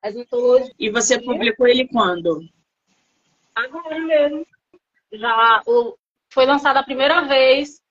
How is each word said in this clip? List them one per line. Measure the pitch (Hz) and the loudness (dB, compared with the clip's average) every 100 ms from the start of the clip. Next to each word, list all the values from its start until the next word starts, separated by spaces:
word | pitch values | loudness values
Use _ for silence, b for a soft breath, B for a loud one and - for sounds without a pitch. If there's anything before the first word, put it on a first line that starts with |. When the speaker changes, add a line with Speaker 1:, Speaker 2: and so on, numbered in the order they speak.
Speaker 1:
As | 208 | -10
antologias | 214 247 247 247 247 254 _ | -12 -8 -2 2 2 0 _
Speaker 2:
E | 220 | -4
você | 220 233 240 | -2 0 -2
publicou | 240 302 233 220 247 | -2 -4 -4 0 2
ele | 247 262 | 2 0
quando? | 240 190 175 170 156 165 _ _ _ _ _ _ _ _ _ _ | -2 -2 -2 -4 -4 -8 _ _ _ _ _ _ _ _ _ _
Speaker 1:
Agora | - 254 302 330 311 | -10 -10 -12 -12 -10
mesmo. | 320 302 294 302 330 _ _ _ _ _ _ | -2 0 0 -2 -12 _ _ _ _ _ _
Já | 214 233 226 226 220 226 | -8 -4 2 4 4 2
o, | 240 233 - _ _ _ | 0 0 -10 _ _ _
foi | - | 0
lançado | 262 277 285 269 | 2 2 2 0
a | |
primeira | 269 262 277 330 | -2 -2 0 0
vez, | 285 269 262 277 294 - _ | 0 2 4 2 0 -14 _